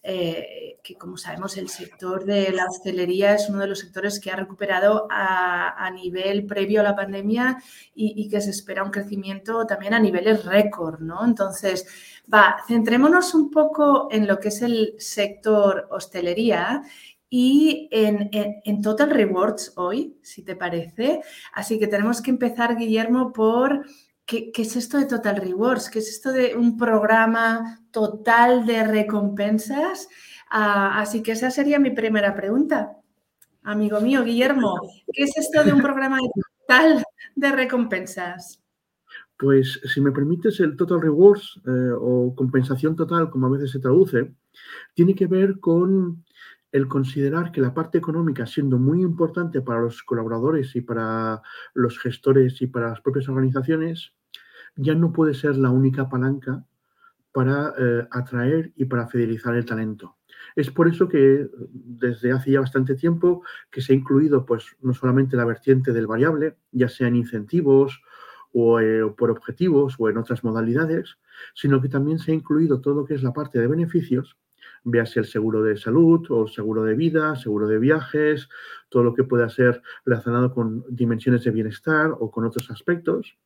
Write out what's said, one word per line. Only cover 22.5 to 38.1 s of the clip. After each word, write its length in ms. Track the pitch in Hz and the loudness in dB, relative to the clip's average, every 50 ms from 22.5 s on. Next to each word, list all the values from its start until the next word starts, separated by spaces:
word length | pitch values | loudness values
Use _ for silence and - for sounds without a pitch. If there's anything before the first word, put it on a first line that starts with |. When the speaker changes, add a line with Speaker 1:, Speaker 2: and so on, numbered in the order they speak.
| 240 240 240 240 233 | 0 -2 -2 0 0
Speaker 1:
Guillermo, 560 | 226 233 220 220 220 233 233 247 254 254 247 | -2 0 0 0 0 2 2 0 0 0 -2
por 540 | - 220 220 220 233 240 262 277 285 277 - - - _ _ _ _ _ _ | -2 0 2 2 2 2 2 0 0 -2 -4 -10 -20 _ _ _ _ _ _
¿qué, 240 | - 226 226 226 - | -8 -8 -8 -8 -8
qué 120 | - 240 | -6 -6
es 120 | 220 220 - | -6 -4 -4
esto 240 | 247 233 - - 285 | -6 -6 -2 -2 -2
de 60 | 269 | 0
Total 320 | 277 247 220 - 208 196 | 0 -2 -2 -2 -2 -2
Rewards? 540 | 202 190 185 180 190 226 254 254 214 - - | -2 -4 -4 -4 0 0 0 0 -2 -4 -6
¿Qué 100 | - 220 | -8 -8
es 80 | 214 - | -8 -8
esto 240 | - - - 269 | -12 -8 -6 -2
de 240 | 262 262 247 240 - | 0 0 0 0 2
un 200 | 240 233 233 220 | 2 2 2 2
programa 1080 | 226 240 233 220 214 208 214 220 226 226 226 226 226 226 226 226 233 226 226 - _ _ _ | 2 0 2 2 2 4 4 4 4 4 2 2 2 0 0 0 -2 -6 -10 -12 _ _ _
total 760 | - 226 214 208 208 214 214 233 226 233 240 247 254 247 226 | -4 -2 -2 -2 -4 -2 0 2 6 6 6 6 6 4 2
de 160 | 233 233 226 | 0 0 0
recompensas? 1300 | 220 220 220 214 202 208 214 208 202 202 202 202 202 208 220 214 - - 277 285 311 370 370 - - - - - - - - - - _ | 0 2 2 0 0 0 0 -2 -2 -2 -2 -2 -2 0 0 -2 -2 -4 -4 -2 -2 -2 -4 -8 -14 -18 -20 -20 -20 -20 -20 -20 -12 _
Ah, 480 | - 220 214 208 202 202 196 196 - 214 | -2 0 2 2 2 2 2 2 0 -2
así 240 | 208 208 220 226 | -2 -2 -4 -4
que 80 | - - | -4 -4
esa 220 | 226 220 254 254 | -4 -2 -2 -2
sería 260 | 254 294 285 294 294 285 | 0 0 2 2 4 4
mi 120 | 277 254 | 4 2
primera 440 | - 226 220 220 220 214 202 202 202 | 2 0 0 2 2 2 2 0 0
pregunta. 600 | - - 196 226 262 320 - 311 233 208 - - - _ _ _ _ _ _ _ _ _ _ _ _ | -2 -4 0 0 0 2 2 0 -2 -2 -6 -10 -20 _ _ _ _ _ _ _ _ _ _ _ _
Amigo 380 | _ 202 208 214 214 208 208 208 | _ -6 -2 -2 0 0 0 0
mío, 240 | 214 247 277 269 240 | 2 2 2 2 2
Guillermo, 500 | 233 233 233 254 262 285 262 226 202 180 175 - - - _ _ - | 0 2 2 2 2 2 2 0 0 -2 -4 -8 -12 -18 _ _ -10
¿qué 100 | - - | -4 -2
es 140 | 285 277 - | -2 -2 -2
esto 260 | 320 - - - 302 | -4 -4 2 2 4
de 100 | 302 294 | 4 6
un 80 | 285 269 | 6 4
programa 380 | 269 277 269 269 269 269 269 262 254 240 - - - _ _ _ _ | 2 2 0 -2 -2 0 0 -2 -2 -2 -4 -6 -6 _ _ _ _
total 380 | - 254 254 320 320 311 - 220 - _ _ - - _ | 4 6 6 8 6 6 4 0 -6 _ _ -20 -12 _
de 160 | 277 277 277 | -2 -2 0
recompensas? 1080 | 269 262 254 240 262 247 233 - 196 180 185 - | 0 0 -2 0 0 -2 -2 -2 -4 -6 -6 -10